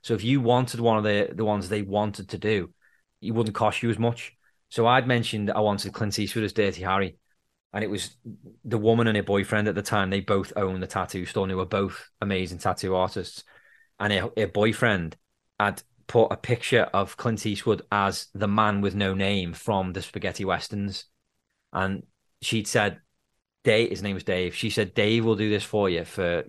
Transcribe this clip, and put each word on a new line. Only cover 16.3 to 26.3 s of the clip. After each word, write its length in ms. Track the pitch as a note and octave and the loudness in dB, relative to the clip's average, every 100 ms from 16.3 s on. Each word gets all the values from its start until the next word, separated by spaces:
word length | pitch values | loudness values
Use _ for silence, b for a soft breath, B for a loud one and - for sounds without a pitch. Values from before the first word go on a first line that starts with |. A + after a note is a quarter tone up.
a 40 | - | 2
picture 460 | - A#2+ - A#2+ - | -2 -2 2 2 2
of 220 | F#2+ G2 - | 0 -2 -2
Clint 300 | B2 G#2+ A2 | -4 -2 -2
Eastwood 360 | F#2+ - G2 - | -2 0 0 0
as 380 | G#2 G2 F#2 - | 0 2 -2 -8
the 140 | F#2+ G2+ | -4 0
man 340 | G#2 G#2+ G2+ | 2 2 2
with 120 | G2+ | 0
no 200 | G2 G2 | 0 0
name 400 | F#2+ G2 G2+ F2 | 2 0 0 -2
from 400 | E2 - G2+ F#2 | -6 -2 0 0
the 80 | F2+ | -4
spaghetti 420 | - G2+ F#2 - | -8 -6 -6 -4
westerns. 640 | F#2+ F2 - G2+ G2+ G2 - _ _ _ _ _ _ | -2 -2 -2 -6 -6 -6 -14 _ _ _ _ _ _
And 320 | - F#2+ G2 - _ _ _ | -4 -2 -4 -10 _ _ _
she'd 260 | - A2 G#2 | -4 -4 0
said, 320 | A#2+ G#2 - _ _ _ _ _ _ | 2 2 -2 _ _ _ _ _ _
Dave, 260 | - A2 A#2 | 2 4 4
his 120 | F#2 | 0
name 120 | G2+ | -4
was 100 | F#2+ | -4
Dave. 300 | - F#2 F2+ - | -2 -2 -2 -4
She 140 | A2+ | -4
said, 240 | A2+ G2 | 0 0
"Dave 300 | A2+ G#2 A#2 | 2 2 4
will 120 | A2+ G#2+ | 2 2
do 140 | G#2+ | 2
this 140 | G#2 | 0
for 240 | - G#2+ G2 | 0 0 0
you 140 | E2+ | 0
for, 400 | E2+ - F2 | -4 -4 -2